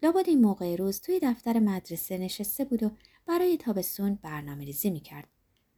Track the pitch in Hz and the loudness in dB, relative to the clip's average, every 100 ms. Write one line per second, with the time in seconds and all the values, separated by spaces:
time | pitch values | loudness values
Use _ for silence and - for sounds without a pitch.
0 | 311 370 359 294 220 190 175 175 196 196 | 2 2 4 6 6 4 -2 0 -2 -2
1 | - 359 269 233 233 226 214 185 - 165 | -2 0 0 0 0 2 2 0 -6 -10
2 | - 185 185 - 202 - 269 226 214 214 | -6 -4 -4 -6 -6 -4 -2 0 -2 -4
3 | _ _ - 339 359 330 240 196 175 - | _ _ -2 2 2 2 0 -2 -4 -2
4 | 202 202 156 151 147 143 143 139 202 160 | -2 -2 -6 -10 -8 -10 -10 -4 -2 -4
5 | - 143 - _ _ _ _ | -10 -18 -18 _ _ _ _